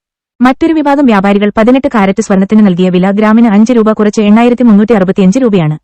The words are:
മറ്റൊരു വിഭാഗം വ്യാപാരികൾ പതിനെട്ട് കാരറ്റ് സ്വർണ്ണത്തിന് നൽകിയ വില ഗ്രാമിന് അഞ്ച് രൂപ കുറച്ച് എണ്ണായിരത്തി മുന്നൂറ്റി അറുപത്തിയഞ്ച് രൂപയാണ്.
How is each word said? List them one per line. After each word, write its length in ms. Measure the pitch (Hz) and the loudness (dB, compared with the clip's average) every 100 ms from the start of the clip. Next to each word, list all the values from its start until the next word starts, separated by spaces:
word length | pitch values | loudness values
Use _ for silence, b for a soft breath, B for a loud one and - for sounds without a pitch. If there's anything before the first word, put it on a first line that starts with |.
| _ _ _ - | _ _ _ -4
മറ്റൊരു 320 | 247 269 330 | -2 0 -2
വിഭാഗം 320 | 320 285 277 269 | -2 -2 0 0
വ്യാപാരികൾ 460 | 202 202 202 208 220 | 0 0 0 -2 0
പതിനെട്ട് 300 | 220 262 269 | 0 0 -2
കാരറ്റ് 340 | 226 190 196 | -2 -2 -2
സ്വർണ്ണത്തിന് 440 | 214 185 196 214 208 | -2 -2 0 2 2
നൽകിയ 240 | 175 185 | 0 -2
വില 220 | 180 190 | 0 -2
ഗ്രാമിന് 360 | 202 214 220 233 | 0 0 2 2
അഞ്ച് 260 | 202 226 | 2 0
രൂപ 180 | 240 220 | 0 0
കുറച്ച് 300 | 220 208 220 | -2 -2 -2
എണ്ണായിരത്തി 420 | 208 214 240 240 | 2 2 2 0
മുന്നൂറ്റി 300 | 240 202 214 | 2 2 2
അറുപത്തിയഞ്ച് 460 | 220 185 190 185 254 | 0 0 0 0 0
രൂപയാണ്. 400 | 247 196 151 156 | 0 -2 -2 -6